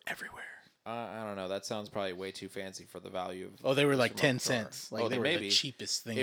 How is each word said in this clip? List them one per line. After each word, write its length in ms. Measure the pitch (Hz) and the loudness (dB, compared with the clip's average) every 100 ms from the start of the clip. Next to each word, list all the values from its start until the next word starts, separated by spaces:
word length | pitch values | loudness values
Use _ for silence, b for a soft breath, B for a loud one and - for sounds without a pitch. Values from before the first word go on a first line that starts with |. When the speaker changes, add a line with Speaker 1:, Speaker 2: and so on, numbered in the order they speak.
| - | -6
Speaker 1:
everywhere. 380 | - - - - - - _ 104 | -6 -8 -12 -14 -16 -20 _ -8
Speaker 2:
Uh, 40 | |
I 320 | 117 110 107 110 | -6 -6 -6 -4
don't 100 | 98 | -4
know. 140 | 92 | -2
That 160 | 98 - | -2 -2
sounds 240 | 110 104 | -6 -4
probably 240 | 107 98 | -2 -2
way 180 | 90 95 | -2 -6
too 160 | - 95 | -6 -8
fancy 360 | 98 95 95 87 | -8 -8 -10 -12
for 140 | 90 | -12
the 80 | 95 | -6
value 380 | 95 92 92 92 | -4 -4 -4 -8
of 120 | 98 | -4
Speaker 1:
Oh, 100 | 135 | 2
they 100 | 135 143 | 6 6
were, 60 | |
Speaker 2:
this 80 | 139 | 6
Speaker 1:
like, 120 | 117 | 4
Speaker 2:
remote 100 | - | 4
Speaker 1:
ten 180 | 151 127 | 4 4
Speaker 2:
control 160 | - 123 | 2 0
car. 60 | 104 | 0
Speaker 1:
cents. 260 | - - | -8 -8
Like, 120 | 117 | -2
Speaker 2:
Oh, 40 | 117 | 0
Speaker 1:
they 60 | 123 | 2
Speaker 2:
they 20 | |
Speaker 1:
were 40 | |
Speaker 2:
may 120 | 135 170 | 2 2
Speaker 1:
the 40 | |
Speaker 2:
be. 80 | 101 | 4
Speaker 1:
cheapest 540 | 101 143 - 104 - | 2 2 -4 -4 -4
things 140 | 117 113 | -2 0